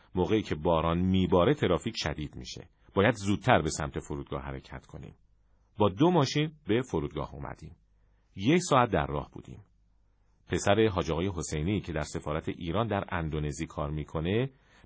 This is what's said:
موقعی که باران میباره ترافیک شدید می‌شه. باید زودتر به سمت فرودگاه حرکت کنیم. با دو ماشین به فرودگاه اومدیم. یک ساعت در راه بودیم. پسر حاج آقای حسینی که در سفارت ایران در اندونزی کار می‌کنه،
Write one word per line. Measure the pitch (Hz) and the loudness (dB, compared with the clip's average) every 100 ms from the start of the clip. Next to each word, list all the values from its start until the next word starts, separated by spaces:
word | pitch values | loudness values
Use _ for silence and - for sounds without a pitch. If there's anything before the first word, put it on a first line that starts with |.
| _ 90 | _ -2
موقعی | 85 107 | 2 2
که | 101 80 | 0 -2
باران | 82 80 80 85 | 2 4 4 2
میباره | 92 95 90 92 87 | 4 4 4 4 4
ترافیک | 151 104 85 - - | 4 2 2 0 -4
شدید | 80 73 73 - | -4 -4 -8 -10
می‌شه. | 64 - - _ _ | -14 -14 -16 _ _
باید | - 104 113 | 2 4 4
زودتر | 196 202 - 107 | 0 0 4 4
به | 76 | 2
سمت | - 76 80 | -2 -6 -6
فرودگاه | - 73 67 73 | -8 -8 -6 -8
حرکت | 67 69 - 69 - | -8 -12 -12 -16 -14
کنیم. | 73 55 - _ _ _ _ _ - | -18 -18 -20 _ _ _ _ _ 0
با | 104 | 2
دو | 98 160 | 4 4
ماشین | 175 131 147 156 - - | 4 2 0 -2 -4 -2
به | 220 | 0
فرودگاه | 262 82 71 76 67 71 | 0 -2 -4 -6 -8 -8
اومدیم. | 62 64 78 - _ _ _ _ _ - | -12 -12 -16 -20 _ _ _ _ _ -4
یک | 101 175 | 2 2
ساعت | 180 135 120 | 4 4 4
در | 90 69 | 2 0
راه | 71 - | -4 -6
بودیم. | - - 62 - _ _ _ _ _ _ _ _ | -14 -16 -20 -20 _ _ _ _ _ _ _ _
پسر | 90 - 101 110 | -2 2 4 4
حاج | 90 80 | 2 -2
آقای | 78 95 85 | -2 -2 -4
حسینی | 76 78 78 104 | -4 -4 -2 -2
که | 78 | -2
در | 76 | -6
سفارت | 73 85 78 76 - | -4 -6 -4 -4 -4
ایران | 82 85 90 113 | -6 -4 -2 0
در | 101 - | -2 -2
اندونزی | 90 80 76 73 71 80 | -4 -4 -4 -4 -4 -8
کار | - 73 | -6 -6
می‌کنه، | 76 73 82 80 107 135 - _ - | -6 -6 -4 -2 -2 -2 -8 _ -20